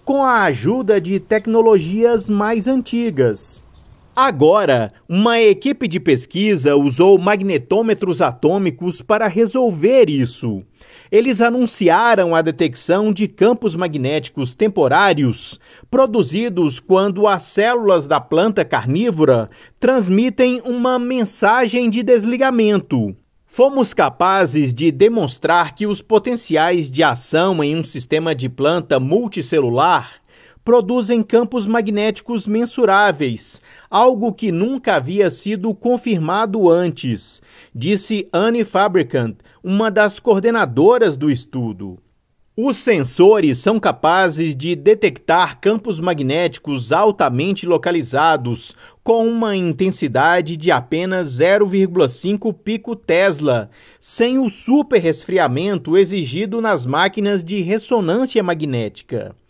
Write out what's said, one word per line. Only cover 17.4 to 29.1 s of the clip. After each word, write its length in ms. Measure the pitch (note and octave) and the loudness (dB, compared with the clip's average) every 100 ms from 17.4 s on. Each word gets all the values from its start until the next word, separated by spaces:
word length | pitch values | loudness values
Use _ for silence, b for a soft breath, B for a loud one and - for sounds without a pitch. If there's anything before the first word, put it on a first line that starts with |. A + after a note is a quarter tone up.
células 640 | - - A3 B3 G#3 F3 C#3+ | -2 -2 0 0 2 2 2
da 140 | D3+ | -2
planta 460 | - D#3 G#3+ G3+ D#3 | 0 0 2 0 -2
carnívora 840 | C3 A2 D#3 A#3+ E3 D3+ A#2+ G#2+ b b _ | -2 -2 0 0 2 4 4 0 b b _
transmitem 800 | A#3+ C4 F#3 F#3+ B3+ - B3+ B3 | 0 2 2 0 0 2 0 0
uma 360 | B3 B3 B3+ B3+ | -4 -4 -2 -2
mensagem 880 | A#3+ B3+ G#3+ - G3+ A#3+ A#3+ B3 A#3+ | -2 -2 -4 0 2 2 0 0 0
de 140 | G#3+ | -2
desligamento. 1120 | A3+ A#3+ G#3+ B3 C4 B3 G#3+ G3+ - B2+ G#2 F#2+ _ _ _ | 2 2 2 0 0 2 2 0 0 -2 -4 -6 _ _ _
Fomos 480 | - C4 C4+ A3 | 0 2 2 -2
capazes 800 | - D3 - F3+ F#3+ E3 D3+ C3+ | 0 0 2 0 2 2 0 -2
de 160 | A#2+ E3 | 0 -2
demonstrar 840 | C3+ G#3+ A#3 D3 - D#3 E3+ D#3+ | 4 2 2 -2 -4 0 0 0
que 120 | - G#3 | -4 -6
os 160 | G3+ | -6
potenciais 880 | - A3 B3 A#3+ - D#3 E3 F3+ C#3+ | 0 0 0 -4 -2 0 2 0 -2
de 120 | B2+ | 0
ação 640 | D#3 A#2+ - D#3 F#3+ F3 | 0 0 -2 0 0 0
em 120 | D3 D#3+ | -2 -2
um 80 | |
sistema 500 | D#3 C#3 B2 D3+ E3 | -6 -10 -4 -4 -2
de 160 | C#3 B2+ | -4 -6
planta 500 | B2 C#3+ F3 - C3 | -2 0 0 0 -2
multicelular 1200 | C3 | 0